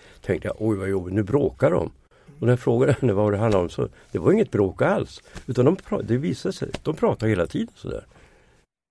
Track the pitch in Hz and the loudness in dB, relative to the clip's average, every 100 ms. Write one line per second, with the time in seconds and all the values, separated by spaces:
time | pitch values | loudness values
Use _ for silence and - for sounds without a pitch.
0 | - - - 87 101 - 110 98 95 98 | -20 -10 -4 -4 -4 -4 -2 -2 -2 -4
1 | 90 101 98 143 147 - 151 175 82 - | -2 -2 0 0 0 0 0 2 -2 -8
2 | _ _ - - 117 123 139 120 139 131 | _ _ -20 -4 0 2 2 2 2 2
3 | 127 98 107 101 113 98 87 - - - | 2 2 2 2 2 2 2 -2 -6 -8
4 | - 95 92 214 - 101 98 - 147 202 | -8 -2 2 4 2 2 0 0 -2 -2
5 | - - - - - 127 127 190 - 196 | -4 -12 -20 -14 -4 2 4 2 -2 -6
6 | 104 123 175 - 190 190 - - 147 156 | -2 -2 -2 -4 -6 -6 -8 -8 -6 -2
7 | 226 - 110 98 82 - 226 - - - | -2 0 0 0 0 -2 -6 -8 -10 -10
8 | - - - _ _ _ _ _ _ | -12 -20 -20 _ _ _ _ _ _